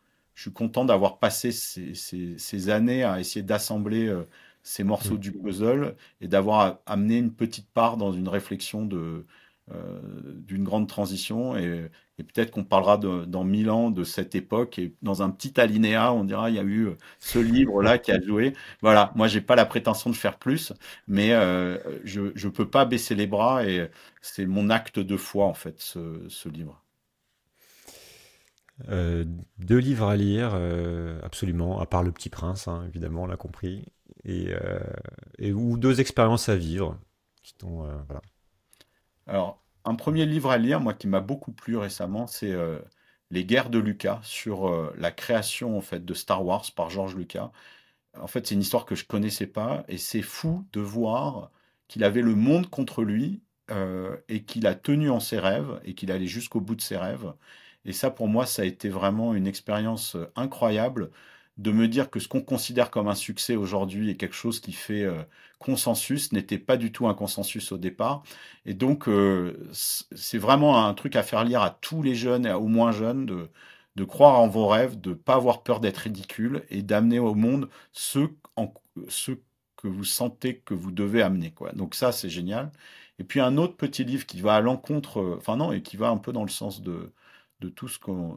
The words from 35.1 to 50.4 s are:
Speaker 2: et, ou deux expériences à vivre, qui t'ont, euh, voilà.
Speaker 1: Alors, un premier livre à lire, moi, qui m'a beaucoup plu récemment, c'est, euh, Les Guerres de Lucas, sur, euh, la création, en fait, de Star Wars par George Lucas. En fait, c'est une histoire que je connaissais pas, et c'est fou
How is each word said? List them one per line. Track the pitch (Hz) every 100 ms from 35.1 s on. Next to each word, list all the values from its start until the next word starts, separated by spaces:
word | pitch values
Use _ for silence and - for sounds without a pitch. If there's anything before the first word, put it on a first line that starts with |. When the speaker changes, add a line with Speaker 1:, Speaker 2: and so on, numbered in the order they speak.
| - - -
Speaker 2:
et, | 101
ou | 101 117 117
deux | 127 127
expériences | 131 - 113 117 -
à | 98
vivre, | 82 90 85 - - _ _ _
qui | -
t'ont, | - 92 82 76
euh, | 73 71
voilà. | 71 - _ _ _ _ _ _ _ _ _ -
Speaker 1:
Alors, | 98 90 - _ _ 113
un | 113
premier | - 160 156
livre | 151 135
à | 123
lire, | 117 160
moi, | 120
qui | 104 98
m'a | 95
beaucoup | 98 143 -
plu | 113 - 113
récemment, | 101 - 92 104 120
c'est, | - 104
euh, | 90 82 78 80 _ _ _ -
Les | 87 90
Guerres | 123 123
de | 117
Lucas, | 104 101 95 107
sur, | - - 113 95 95
euh, | 85 78 -
la | 85
création, | - - 113 104 - 120 107
en |
fait, | - 85
de | 87
Star | 87 - 95 90
Wars | 101 - -
par | 85
George | 95 95 92
Lucas. | 87 90 120 - - - _ _ _ -
En | -
fait, | 123 -
c'est | 101
une |
histoire | 101 120 -
que | 90
je | -
connaissais | 104 104 - 98
pas, | - 113 143 -
et | 90
c'est | - 113
fou | - -